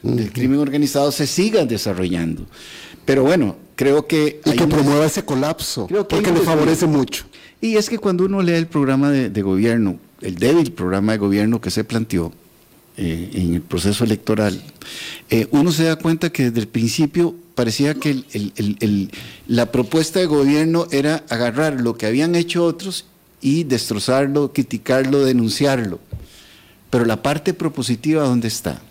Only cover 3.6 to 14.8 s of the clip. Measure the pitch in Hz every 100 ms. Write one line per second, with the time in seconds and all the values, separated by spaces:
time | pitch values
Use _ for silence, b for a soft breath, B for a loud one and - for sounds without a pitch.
3.6 | - - 135 143 147 160 151 147 - 127
4.6 | 165 147 139 143 156 170 - 135 143 160
5.6 | - - 98 190 202 - 208 170 135 160
6.6 | 151 160 175 147 127 - - B B B
7.6 | 226 214 208 233 214 180 190 196 180 165
8.6 | 165 156 135 135 143 139 123 101 98 95
9.6 | 113 117 101 85 - _ 95 87 113 165
10.6 | 147 - 90 95 104 110 101 101 107 117
11.6 | 98 101 107 117 113 90 85 - - _
12.6 | _ - _ - 90 82 90 - 87 87
13.6 | - 90 95 101 113 107 - 107 104 92
14.6 | - -